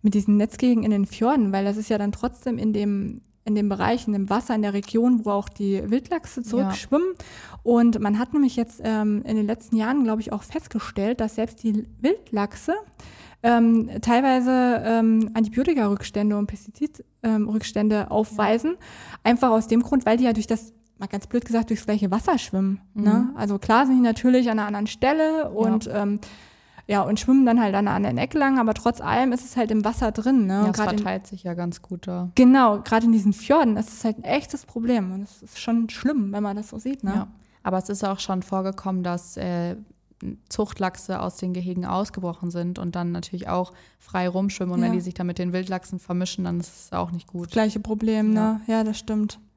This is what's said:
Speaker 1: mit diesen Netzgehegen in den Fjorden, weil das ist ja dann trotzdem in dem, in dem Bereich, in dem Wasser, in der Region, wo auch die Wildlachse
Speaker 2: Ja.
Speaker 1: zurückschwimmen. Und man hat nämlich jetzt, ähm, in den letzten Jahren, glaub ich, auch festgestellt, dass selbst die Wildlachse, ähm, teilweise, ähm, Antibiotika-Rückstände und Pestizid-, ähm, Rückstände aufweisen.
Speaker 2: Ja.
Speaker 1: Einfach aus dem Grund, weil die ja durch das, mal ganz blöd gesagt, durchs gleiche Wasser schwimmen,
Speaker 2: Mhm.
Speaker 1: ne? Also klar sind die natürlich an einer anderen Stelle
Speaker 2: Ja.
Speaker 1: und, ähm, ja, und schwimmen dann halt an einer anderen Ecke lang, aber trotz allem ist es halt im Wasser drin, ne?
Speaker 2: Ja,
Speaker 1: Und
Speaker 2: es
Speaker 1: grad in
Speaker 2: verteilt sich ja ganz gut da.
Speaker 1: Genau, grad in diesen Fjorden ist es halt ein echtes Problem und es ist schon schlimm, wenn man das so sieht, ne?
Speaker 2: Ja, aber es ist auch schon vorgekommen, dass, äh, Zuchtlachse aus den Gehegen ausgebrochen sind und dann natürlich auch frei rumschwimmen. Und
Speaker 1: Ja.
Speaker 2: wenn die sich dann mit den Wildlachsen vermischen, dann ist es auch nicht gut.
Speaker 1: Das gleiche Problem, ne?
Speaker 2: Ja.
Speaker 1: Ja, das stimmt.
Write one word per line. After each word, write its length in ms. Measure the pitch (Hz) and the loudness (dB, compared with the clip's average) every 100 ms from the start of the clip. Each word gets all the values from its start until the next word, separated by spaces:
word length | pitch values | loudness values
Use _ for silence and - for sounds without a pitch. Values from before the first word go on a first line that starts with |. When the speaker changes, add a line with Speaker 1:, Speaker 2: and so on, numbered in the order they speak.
Speaker 1:
mit 120 | 214 | 2
diesen 220 | 208 202 208 | 2 4 2
Netzgehegen 440 | 220 - 254 226 | 2 2 2 4
in 80 | 214 | 2
den 160 | 202 196 | 0 0
Fjorden, 460 | - 226 294 202 | 0 2 2 2
weil 120 | 196 | 0
das 120 | 196 208 | 0 -2
ist 120 | 214 | -2
ja 100 | 208 | -2
dann 120 | 202 | -2
trotzdem 480 | - 247 247 254 226 | -4 -6 -6 -6 -2
in 140 | 214 | -2
dem, 480 | 208 208 202 202 - _ _ | 0 -2 -2 -4 -10 _ _
in 100 | - | -2
dem 140 | 208 202 | 0 0
Bereich, 380 | 196 190 240 220 | 0 0 0 0
in 40 | |
dem 160 | 202 196 | -2 0
Wasser, 260 | 208 247 220 | -2 0 -2
in 60 | |
der 100 | 208 | 0
Region, 520 | 202 202 226 247 240 | -2 -2 2 4 2
wo 60 | 208 | 2
auch 180 | 202 - | -2 -4
die 400 | - 202 190 202 | -4 -2 -2 0
Wildlachse 520 | 240 - 339 - - | -2 -2 -6 -6 -10
Speaker 2:
Ja. 60 | 233 | -2
Speaker 1:
zurückschwimmen. 640 | 240 269 - - 294 370 359 - - - - | 0 0 -4 -2 0 0 -6 -16 -20 -20 -6
Und 380 | 226 233 233 220 | 2 6 6 2
man 180 | 208 208 | 0 0
hat 140 | 254 | 0
nämlich 240 | 302 262 247 | 2 2 2
jetzt, 240 | 233 - | -4 -4
ähm, 400 | 233 220 214 208 | -2 0 0 -2
in 120 | - 214 | 0 -2
den 100 | 208 | 0
letzten 300 | 226 - 226 | -4 -2 0
Jahren, 260 | 214 285 | 2 2
glaub 160 | 233 220 | 2 0
ich, 140 | 214 | -4
auch 100 | 208 | -8
festgestellt, 760 | - 320 - 220 - - 202 247 | -6 -8 -6 -8 -6 -4 -2 -2
dass 160 | 220 - | -4 -2
selbst 260 | 233 - | -6 -4
die 240 | 226 208 - - | -2 -2 -4 -2
Wildlachse, 720 | 269 440 - 208 208 - - 392 415 - - - - - | 0 0 -2 -4 -4 -4 -4 -4 -6 -20 -20 -20 -20 -2
ähm, 460 | 233 233 233 226 220 - | 4 6 6 4 0 -4
teilweise, 800 | 233 240 269 254 247 254 247 233 | 2 4 4 2 2 4 4 2
ähm, 460 | 220 226 226 220 214 | 2 2 4 4 2
Antibiotika-Rückstände 1040 | 220 214 226 285 294 208 202 - 208 208 208 | 0 0 0 2 2 2 0 -4 -2 0 0
und 100 | 208 | -2
Pestizid-, 560 | 214 - - 294 - - _ | -6 -16 -6 -6 -6 -20 _
ähm, 260 | 226 220 208 | 0 0 0
Rückstände 640 | 214 - 214 214 208 - | -2 -2 0 2 2 0
aufweisen. 600 | - 214 208 208 233 302 | 0 0 0 0 2 0
Speaker 2:
Ja. 40 | 359 - - - - 226 | -4 -12 -20 -20 -2 0
Speaker 1:
Einfach 200 | 240 254 | 2 4
aus 160 | 220 220 | 2 4
dem 160 | 226 | 0
Grund, 220 | 240 269 | 2 0
weil 140 | 214 233 | 2 2
die 60 | |
ja 100 | 254 | 2
durch 120 | 220 208 | 0 -2
das, 280 | 226 - _ _ _ | -4 -6 _ _ _
mal 80 | 202 | -8
ganz 200 | 202 - | -8 -4
blöd 200 | 240 240 | -4 0
gesagt, 240 | 226 226 | -2 0
durchs 160 | 220 - | -2 0
gleiche 240 | 208 196 | 0 0
Wasser 260 | 202 - 285 | 0 2 0
schwimmen, 440 | - 190 196 196 _ | 0 -2 0 -2 _
Speaker 2:
Mhm. 100 | 208 | 0
Speaker 1:
ne? 240 | 208 226 254 - | 4 4 2 -2
Also 220 | 208 202 | -4 -2
klar 280 | - 226 269 | 4 4 6
sind 100 | 254 | 6
die 60 | |
natürlich 480 | 240 226 254 254 240 | 4 4 4 4 4
an 80 | 220 | 0
einer 80 | 208 | -2
anderen 180 | 208 214 | -4 -4
Stelle 540 | - 254 311 311 311 | 0 2 4 2 0
Speaker 2:
Ja. 40 | 302 | -2
Speaker 1:
und, 400 | 208 226 220 220 | 0 2 2 0
ähm, 300 | 208 202 208 - - - _ _ - - | -2 -2 -4 -8 -20 -20 _ _ -20 -2
ja, 140 | 202 | 0
und 160 | 175 214 | 0 0
schwimmen 260 | - 269 247 | 4 6 6
dann 140 | 233 | 4
halt 120 | 214 | 4
an 120 | 202 208 | 2 0
einer 80 | 196 | 0
anderen 220 | 202 233 | -2 -2
Ecke 180 | 262 311 | -2 0
lang, 200 | 269 262 | 2 2
aber 160 | 226 | 2
trotz 260 | 214 233 233 | 0 -2 -2
allem 320 | - 214 262 | -2 0 2
ist 120 | 247 - | -2 -4
es 100 | 254 | -4
halt 140 | 226 | 0
im 140 | 220 208 | 0 0
Wasser 240 | 233 226 | -2 -2
drin, 340 | 214 226 269 190 | -2 2 2 2
ne? 80 | |
Speaker 2:
Ja, 100 | 196 | 2
Speaker 1:
Und 60 | 208 | 2
Speaker 2:
es 60 | 214 | 2
Speaker 1:
grad 160 | 208 | 0
in 60 | 208 | 0
Speaker 2:
verteilt 280 | 208 190 - | -2 -6 -8
sich 160 | 190 | -12
ja 100 | 180 | -8
ganz 260 | 170 175 170 | -6 -6 -8
gut 260 | - 180 - | -12 -12 -8
da. 220 | 180 180 | -6 0
Speaker 1:
Genau, 460 | 208 254 269 240 208 | 6 8 8 6 2
grad 220 | - 226 | 0 2
in 80 | 233 | 4
diesen 200 | 226 202 | 4 4
Fjorden 460 | 196 - 294 247 208 | 0 2 4 4 0
ist 100 | 214 | -4
es 140 | - | -4
halt 140 | 226 214 | -4 -4
ein 60 | |
echtes 420 | - 285 - 285 - | -2 -4 -4 -12 -10
Problem 460 | 233 226 240 185 | -6 0 0 0
und 100 | 190 | -6
es 180 | 202 - | -10 -16
ist 160 | - - | -20 -10
schon 300 | - 233 226 | -2 0 0
schlimm, 440 | - 262 302 196 | -2 0 0 -2
wenn 100 | 202 | -2
man 140 | 208 202 | -4 -6
das 100 | 214 | -8
so 100 | 220 | -10
sieht, 260 | 247 277 | -8 -6
ne? 80 | 202 | -2
Speaker 2:
Ja, 140 | 202 196 - _ _ | -2 -4 -14 _ _
aber 160 | - 185 | -2 -2
es 100 | 190 | -2
ist 160 | 202 | -2
auch 140 | 202 190 | -2 -4
schon 240 | - 185 | -4 -4
vorgekommen, 600 | - 190 190 190 190 185 | -2 -2 -2 -6 -6 -4
dass, 360 | 180 175 - - | -4 -4 -6 -8
äh, 380 | 180 175 175 202 214 _ _ _ - - _ | -4 -4 -4 -8 -14 _ _ _ -12 -12 _
Zuchtlachse 680 | - 208 - 185 - - 185 | -4 -4 -2 -6 -4 -8 -6
aus 160 | 180 - | -6 -6
den 160 | 185 | -6
Gehegen 320 | 180 180 180 180 | -6 -6 -6 -4
ausgebrochen 640 | 185 208 - 180 170 175 | -4 -4 -6 -8 -6 -6
sind 280 | 175 175 185 | -4 -6 -6
und 160 | 175 | -6
dann 160 | 175 175 | -4 -4
natürlich 380 | 175 160 180 - | -6 -8 -10 -4
auch 240 | 175 180 - - _ | -4 -4 -10 -20 _
frei 300 | - 185 180 | -8 -4 -2
rumschwimmen. 460 | 185 196 - 180 | -2 -2 -2 -4
Und 60 | 175 | 0
Speaker 1:
Ja. 60 | 175 | 0
Speaker 2:
wenn 40 | |
die 80 | 180 | 0
sich 140 | 180 | -4
dann 120 | 175 175 | -6 -6
mit 120 | 175 | -4
den 160 | 180 | -4
Wildlachsen 440 | 180 185 185 - 185 | -4 -4 -8 -8 -12
vermischen, 460 | - 180 185 - | -6 -4 -4 -4
dann 160 | 180 175 | -4 -4
ist 280 | 170 - - | -6 -12 -8
es 40 | |
auch 180 | 180 175 | -6 -4
nicht 160 | 170 - | -8 -8
gut. 200 | 180 170 | -12 -4
Speaker 1:
Das 60 | |
gleiche 280 | 226 214 214 | 0 0 -2
Problem, 540 | 220 214 220 220 214 | -6 -2 0 2 2
ne? 260 | 214 214 220 220 | 2 2 0 -2
Speaker 2:
Ja. 100 | 220 | 0
Speaker 1:
Ja, 40 | |
das 140 | 220 214 | 0 -4
stimmt. 420 | - 214 208 - _ | -4 -2 -2 -6 _